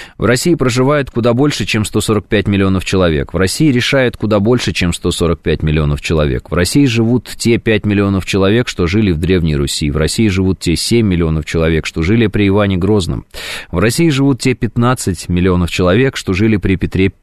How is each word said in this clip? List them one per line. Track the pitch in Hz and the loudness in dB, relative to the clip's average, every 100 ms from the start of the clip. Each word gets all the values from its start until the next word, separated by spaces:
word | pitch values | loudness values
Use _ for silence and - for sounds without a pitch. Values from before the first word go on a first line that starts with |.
| - - | -18 -4
В | |
России | 101 127 175 | 0 0 0
проживает | 170 127 123 131 147 131 | 0 0 0 0 0 -2
куда | 117 117 | -2 0
больше, | 117 147 - | 2 0 -2
чем | 107 110 | -4 -2
сто | 104 110 | -2 -2
сорок | - 104 - | 0 -2 0
пять | 107 98 | -2 0
миллионов | 98 98 95 | 0 2 0
человек. | - 95 87 76 67 | 0 0 2 0 -2
В | 82 | -2
России | 95 - 156 | -2 2 2
решает | 120 - 139 123 - | 2 0 0 0 -2
куда | 107 104 | -2 0
больше, | 104 123 - | 2 2 0
чем | 87 90 | -2 -2
сто | - 90 | -2 -4
сорок | - 82 82 | -2 -2 0
пять | 90 78 | -2 -2
миллионов | 78 78 73 73 | 0 0 0 -2
человек. | - 80 73 60 - | -2 0 0 -2 -4
В | |
России | 80 87 143 | -2 0 2
живут | 139 113 113 123 - | 2 2 2 0 -2
те | - 113 117 | -4 0 0
пять | - 107 | 2 0
миллионов | 107 101 98 98 | 2 2 2 0
человек, | - 98 95 117 123 | -2 0 2 2 0
что | - | -2
жили | 87 104 104 | 0 2 2
в | 78 | 0
Древней | 85 92 80 | 0 2 2
Руси. | 73 71 - 76 | 0 -2 -2 -2
В | 69 | 0
России | 80 - 110 | -2 0 0
живут | 92 95 90 | 2 0 -2
те | - | -2
семь | 80 - 117 107 | -2 0 2 2
миллионов | 85 82 78 | 2 0 -2
человек, | 73 85 80 80 - | -2 0 0 0 -2
что | - | -4
жили | 80 117 107 | 0 2 2
при | 104 101 | 2 2
Иване | 101 101 95 | 2 0 0
Грозном. | 95 107 87 60 - - - - - | 0 0 0 -6 -10 -16 -12 -14 -6
В | 85 | -2
России | 107 120 170 | 0 2 0
живут | 135 139 131 | 2 0 0
те | 135 | -2
пятнадцать | 120 110 123 120 127 - 87 - | -2 -4 0 0 0 -4 -6 -2
миллионов | 87 92 90 87 | 0 2 2 0
человек, | - 90 104 135 - | 0 2 2 0 -2
что | - | -4
жили | 92 110 104 | 0 0 0
при | 95 | 0
Петре | 92 92 95 95 - | -2 -2 0 0 -2